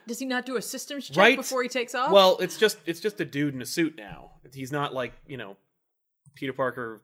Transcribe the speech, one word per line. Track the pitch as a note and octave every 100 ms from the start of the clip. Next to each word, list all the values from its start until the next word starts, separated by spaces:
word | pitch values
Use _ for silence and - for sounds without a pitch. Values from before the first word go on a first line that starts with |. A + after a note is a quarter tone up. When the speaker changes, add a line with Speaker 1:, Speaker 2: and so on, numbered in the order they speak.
| -
Speaker 1:
does | A#3
he | C4
not | B3+ B3
do | A#3+
a |
systems | - C4 - C#4+ -
check | D3
Speaker 2:
Right? | G#3+ C4+
Speaker 1:
before | C4 C4
he | B3
takes | B3+ A#3
off? | B3+ C4
Speaker 2:
Well, | G3 F#3+ F3+
it's | F3 -
just, | G#3+ - -
it's | E3
just | G#3+ G3+
a |
dude | D3 C#3 D3
in | C3
a | A#2
suit | - E3 -
now. | G2+ D#2 C2 - -
He's | C3+ C3
not, | D3 C#3+
like, | B2+ B2 - -
you | C3
know, | G2+ G2 _ _ _ _ _ _ _
Peter | - C3+
Parker | B2+ B2+ B2+ A#2 A2